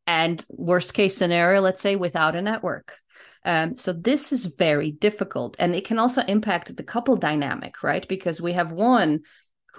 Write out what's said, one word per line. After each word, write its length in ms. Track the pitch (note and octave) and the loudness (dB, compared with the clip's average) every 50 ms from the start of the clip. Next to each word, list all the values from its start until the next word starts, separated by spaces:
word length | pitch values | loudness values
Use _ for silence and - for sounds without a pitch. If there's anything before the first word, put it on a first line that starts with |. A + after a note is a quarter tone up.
| _ | _
and 400 | - E3+ D#3+ E3 E3+ E3+ D#3+ - - | 0 0 2 2 0 0 -4 -8 -12
worst 460 | - - - E3+ F3+ F3 E3 - - | -12 -6 -2 2 2 2 0 0 0
case 220 | - G#3 F#3+ F#3+ | 0 2 2 2
scenario, 440 | - F#3+ E3+ F3 E3+ E3+ F3 F#3+ G3 | 0 0 2 2 4 4 4 4 4
let's 200 | G3 F#3 F#3 F#3 | 4 2 0 0
say, 160 | - G3+ G3 | 0 0 0
without 400 | G3 F3+ F3 - E3+ D#3+ D#3 D#3+ | 0 0 -2 0 2 2 2 2
a 60 | E3+ F#3 | 0 -2
network. 520 | G#3 A3 - - F3 C#3 - - - - - _ _ _ - - - _ _ - | -2 -4 -4 -4 -6 -6 -6 -10 -16 -20 -20 _ _ _ -20 -20 -20 _ _ -4
Um, 320 | - E3+ D#3+ D#3+ E3 - | 0 0 0 0 -2 -4
so 160 | - - - F3 | -6 -4 -4 -4
this 400 | E3 E3+ A#3 C#4 D4+ - - D4 | -2 0 0 2 2 0 0 -2
is 140 | B3 B3+ | -2 -2
very 460 | F3 - - F#3 D#3+ D3 D3 D3+ D#3 D3 | -4 -2 0 2 2 2 2 0 -2 -2
difficult, 640 | - - G#3 G#3 - G3 - - B2+ B2 A#2+ - - | 0 0 0 0 0 -4 -6 -4 -6 -6 -6 -4 -2
and 160 | F3 F3 F3 | 0 0 0
it 100 | F3 F#3+ | 0 -2
can 140 | - A3+ A3+ | -2 0 2
also 240 | A3+ B3 B3 C4 - | 2 2 2 0 0
impact 540 | - G3 G#3+ G#3+ G#3+ F#3 E3+ - - - | 2 2 0 2 0 -2 -2 -4 -6 -12
the 80 | - D3+ | -12 -10
couple 320 | - - A3+ A#3+ - B3+ | -8 -6 -2 2 2 2
dynamic, 640 | - - D3+ D3+ D3+ C#3+ C3+ - - - - - - - | 2 2 0 0 0 0 -2 -4 -6 -8 -12 -10 -6 -2
right? 240 | D3 C#3+ F3+ - | -2 0 -2 -2
Because 340 | - F#3+ F#3+ - F3+ D#3+ D#3+ | -4 -6 -6 -4 -4 -4 -4
we 120 | E3 F3 F3 | -4 -2 -2
have 180 | F3+ F3 D#3+ | -2 -2 -2
one 520 | E3 E3+ G#3 A#3+ B3+ A#3 F#3 D#3 D3+ D#3 - _ _ _ _ _ _ _ _ _ - | -2 0 2 4 4 4 4 2 0 0 -2 _ _ _ _ _ _ _ _ _ -20